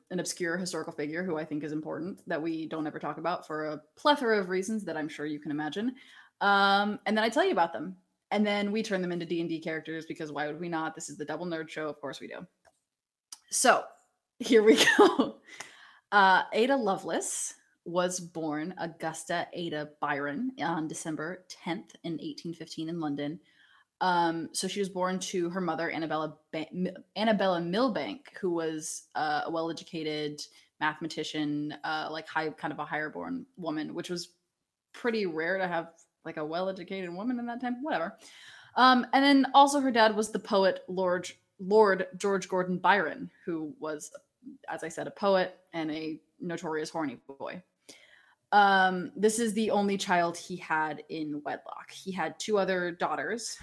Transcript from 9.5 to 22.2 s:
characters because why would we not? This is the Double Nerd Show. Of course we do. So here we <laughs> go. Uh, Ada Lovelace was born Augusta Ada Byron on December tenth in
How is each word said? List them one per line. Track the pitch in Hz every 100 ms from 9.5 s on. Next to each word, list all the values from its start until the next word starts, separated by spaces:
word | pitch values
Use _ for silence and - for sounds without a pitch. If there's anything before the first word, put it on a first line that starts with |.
| 156
characters | 165 160 151 160 160
because | 156 156
why | 143 147
would | 151
we | 175
not? | 160 160
This | 160 -
is | 147
the |
Double | 147 151 180
Nerd | 160 160
Show. | - 156
Of | 147
course | 139 -
we | -
do. | - 180 _ _ _ _ _ _ _ - - _
So | - 247 190 - - _ _ _ -
here | - 226
we | 214 247 -
<laughs> | -
go. | 403 - - - - - - - - - -
Uh, | 202 190 185 -
Ada | - 247 277
Lovelace | 208 190 165 240 403 - - - _ _
was | - 170 180 180
born | 170 165 160 147 160 180
Augusta | 170 156 160 160 - 175 -
Ada | - 170 151 151 -
Byron | 147 143 143 143 254 -
on | 170 165 156
December | - 170 151 156 185 -
tenth | - - 165 - -
in | 170 160